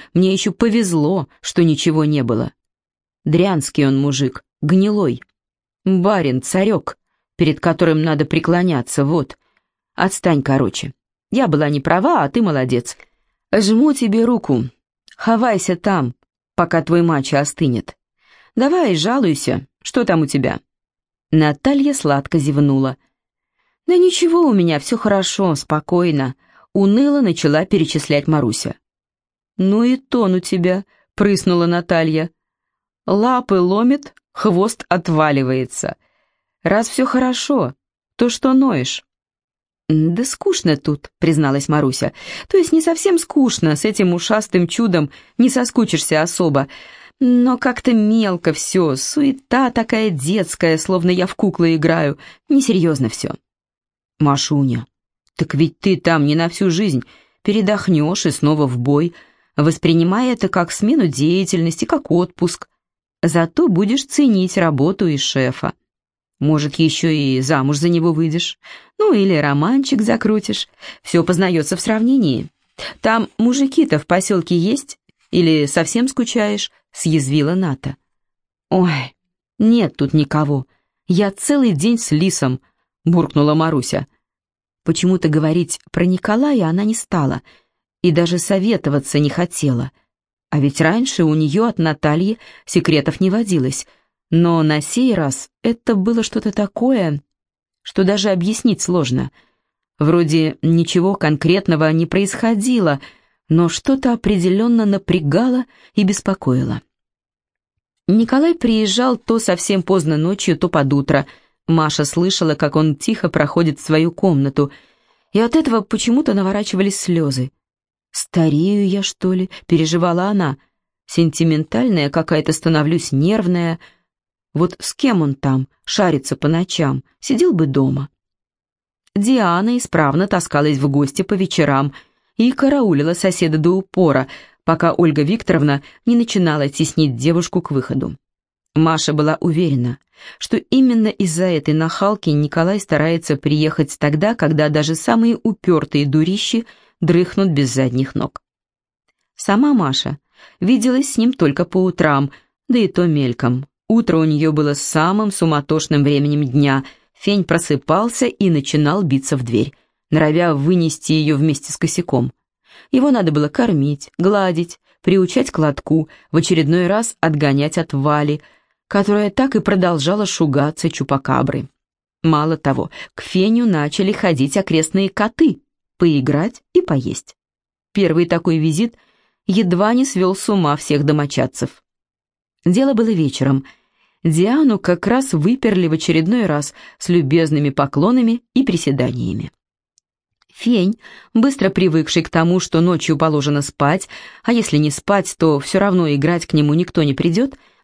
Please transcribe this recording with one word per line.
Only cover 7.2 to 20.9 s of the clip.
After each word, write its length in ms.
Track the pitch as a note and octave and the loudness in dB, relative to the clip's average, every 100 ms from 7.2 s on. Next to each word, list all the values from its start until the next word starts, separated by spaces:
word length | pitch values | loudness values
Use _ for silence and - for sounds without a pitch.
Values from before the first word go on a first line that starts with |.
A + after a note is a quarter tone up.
| _ - | _ -2
перед 240 | C#3 D3 | 0 0
которым 420 | E3+ D#3+ E3 D#3 | -2 2 2 2
надо 220 | D#3+ D3+ | 0 -2
преклоняться, 800 | D3 D#3+ E3 F3 F3+ C#3+ A#2 - | -2 -2 0 0 0 -2 -2 -2
вот. 340 | C#3 E3 C3 - _ _ _ _ _ - | 0 -2 -4 -10 _ _ _ _ _ -4
Отстань, 460 | F#3+ - F3+ D3 | -2 0 0 0
короче. 520 | C3+ C#3 A2+ - C3+ - _ _ _ | 0 0 0 -4 -10 -14 _ _ _
Я 200 | A#3 A#3+ | -2 0
была 180 | D3+ D3+ | 0 0
не 140 | D3 | -2
права, 420 | - F3 B3 D#4 | 0 0 2 0
а 60 | C#3 | 0
ты 120 | A#3+ | 0
молодец. 540 | G#3 C#3+ B2+ B2 - - _ _ _ _ _ | 0 0 0 -2 -4 -12 _ _ _ _ _
Жму 380 | G#3 G3+ A3+ D4+ | 0 2 4 2
тебе 320 | C#4 A3+ A3 | 2 0 2
руку. 400 | A3+ A#3+ - B2+ B2 - _ _ _ - | 2 0 0 -2 -2 -10 _ _ _ -6
Ховайся 580 | - A3+ A#3+ G3 - F3 | -2 0 0 0 -2 -2
там, 400 | G#3 F#3 B2 - _ _ _ - | -2 -2 -2 -6 _ _ _ -4
пока 260 | E3+ E3 | 0 0
твой 200 | D#3 E3+ | 2 2
мачо 360 | E3+ D3+ C3 C#3+ | 2 0 0 -2
остынет. 600 | D3 - D3+ A#2 - - _ _ _ _ _ - | -2 -2 -2 -2 -6 -16 _ _ _ _ _ -2
Давай, 400 | C4+ F4+ C#4+ E3 | 0 2 0 0
жалуйся, 720 | F3+ C4 G3+ C#3+ - G2 - _ | 0 0 0 0 -2 -4 -8 _
что 240 | - B3+ A#3 | -6 -2 0
там 160 | E3 | 0
у 40 | C#3+ | 0
тебя?» 360 | C#3+ B2+ - _ _ _ | 0 -2 -4 _ _ _